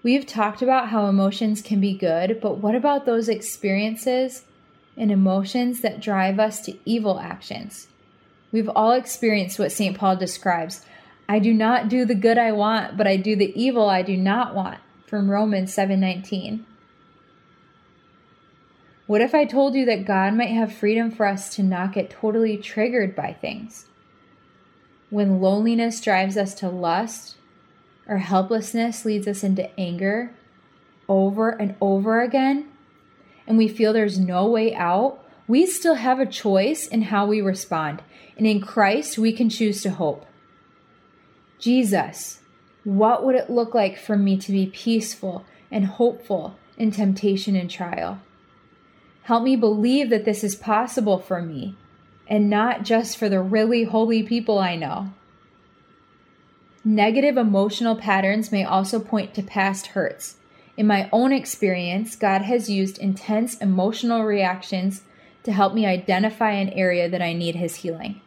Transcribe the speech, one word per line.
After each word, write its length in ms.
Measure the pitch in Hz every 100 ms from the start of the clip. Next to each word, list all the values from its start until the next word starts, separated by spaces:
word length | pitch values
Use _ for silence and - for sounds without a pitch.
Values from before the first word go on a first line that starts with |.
We've 240 | 240 277 269
talked 340 | 226 214 214
about 300 | 254 262 233
how 160 | 220 202
emotions 560 | 196 196 196 220 214
can 180 | - 208
be 140 | 202
good, 480 | 190 180 165 185 226
but 160 | 214 190
what 160 | 208
about 320 | 240 294 285 277
those 240 | 226 226
experiences 1120 | 220 - - 202 196 214 220 254 254 262 254 _ _ _ _ _ -
and 120 | 220
emotions 720 | 196 190 190 196 247 247 247
that 220 | 208 -
drive 360 | 214 196 190 196
us 220 | 214 214 -
to 100 | -
evil 340 | - 233 214 185
actions? 720 | 175 180 - - 208 - - _ _ _ _ _ _
We've 200 | 220 214
all 220 | - 220
experienced 680 | 254 254 - 233 208 185 -
what 140 | 196
Saint 260 | - 196 196
Paul 180 | 196 185
describes, 680 | 180 - 190 170 165 - - - - _ -
"I 100 | 214
do 140 | 214
not 360 | 220 220 247 214
do 160 | 247
the 100 | 240
good 240 | 214 226 233
I 140 | 233
want, 440 | 208 208 220 - 196
but 100 | 202
I 100 | 196
do 200 | 196 208
the 160 | -
evil 340 | - 254 240 208
I 140 | 185
do 140 | 185 185
not 380 | 190 220 247
want," 260 | 202 185 - _ _ _
from 240 | 208 196
Romans 420 | 202 214 196 185
seven 280 | - 196 190
nineteen. 640 | 185 180 190 196 180 220 - - _ _ _ _ _ _ _ _ _ _ _ _ _ _ _ _ _ _ _ _ _ _ -
What 140 | 208
if 140 | 233
I 100 | 311
told 300 | 294 247 277
you 100 | 269 240
that 180 | 208
God 300 | 196 190 190
might 160 | 220 240
have 220 | 226 220
freedom 380 | - 208 226 233
for 160 | 226 208
us 280 | 196 - -
to 60 |
not 300 | 190 180 190
get 180 | 196 190
totally 460 | - 220 220 226 208
triggered 580 | - 214 233 240 190 -
by 160 | -
things? 540 | - 78 - 220 - - _ _ _ _ _ _ _ _ _ _ _ _
When 300 | 208 196 185
loneliness 600 | 185 202 226 233 233 226
drives 360 | - 190 190 202
us 180 | 196 196
to 120 | 190
lust, 680 | 180 170 175 226 - - - _ _ _ _ _ _ -
or 120 | 202
helplessness 840 | 170 190 190 226 220 226 233 220
leads 220 | 220 208 202
us 160 | 196
into 260 | 196 190 - -
anger 560 | 180 175 196 214 240 - _ _ _ _ _ _ -
over 420 | 196 196 202 226
and 240 | 226 202 196
over 400 | 196 196 214 226
again, 460 | 240 269 269 277 294 - _ _ _ _ _ _ -
and 100 | 226
we 120 | 220
feel 260 | 214 220
there's 240 | 220 208 185
no 280 | 180 180 208
way 280 | 226 220
out, 500 | - 175 185 262 - - - -
we 180 | 247
still 300 | 370 - 339
have 260 | 294 247 262
a 60 | 269
choice 600 | - 214 196 214 311 -
in 160 | 226
how 240 | 196 208 202
we 140 | 214
respond, 600 | 196 190 - 165 156 151 - - - -
and 100 | 220
in 140 | 208
Christ 560 | 196 - 196 233 294 -
we 160 | 226
can 160 | 226 226
choose 320 | - 220 202
to 80 | 196
hope. 360 | - 160 - - _ _ _ _ _ _ _ _ _ _ _ _ _
"Jesus, 840 | 233 254 220 190 147 - - - _ _ _ _
what 400 | 208 196 220 240
would 100 | 262
it 140 | 254 -
look 260 | 240 226
like 220 | 233 196 190
for 220 | - 208
me 180 | 196 190
to 160 | 196
be 140 | 196 190
peaceful 800 | - 233 226 220 - 190 185 - - _
and 160 | 220 190
hopeful 720 | - 240 233 - 185 156 - _ -
in 140 | 220
temptation 640 | 202 196 190 208 196 196 190
and 140 | 175
trial? 500 | - 175 - 82 196 _ _ _ _ _ _ _ _ _ _
Help 200 | - 233
me 140 | 247 262
believe 520 | 220 214 240 269 262
that 160 | 220
this 200 | 208 202
is 100 | 208
possible 640 | 202 - 214 247 - 208 185
for 240 | - 180
me, 340 | 165 147 196 190 - _ _ _ -
and 200 | 214 208
not 340 | 208 233 -
just 360 | 214 226 233 -
for 100 | 214
the 140 | 196
really 420 | 185 214 220 233
holy 380 | 226 220 226 226
people 360 | 220 233 226 202
I 180 | 185 170
know." 360 | 147 - 196 190 _ _ _ _ _ _ _ _ _ _ _ _ _ _ _ _
Negative 520 | 220 214 208 233 285 254
emotional 600 | 226 196 208 208 233 220
patterns 560 | 214 190 196 214 214
may 120 | 202
also 360 | 185 190 190 226
point 340 | 220 220 208
to 80 | -
past 460 | 196 208 196 196 -
hurts. 480 | 196 170 - - - _ - - -
In 80 | 214
my 240 | 202 196
own 200 | 220 262
experience, 840 | 269 - - 202 180 175 185 226 -
God 260 | 202 196
has 280 | 202 240 214
used 280 | 196 190 190
intense 600 | 196 190 - 214 240 -
emotional 640 | 202 185 196 226 233 233
reactions 800 | 220 208 185 185 - 185 190 190 _ _ - _
to 100 | -
help 220 | 196 196
me 100 | 214
identify 680 | 202 185 185 185 214 220 220
an 160 | 202 196
area 380 | 190 185 175 175
that 120 | 180
I 120 | 170
need 240 | 170 170 170
his 200 | 170 -
healing. 440 | 180 160 - 208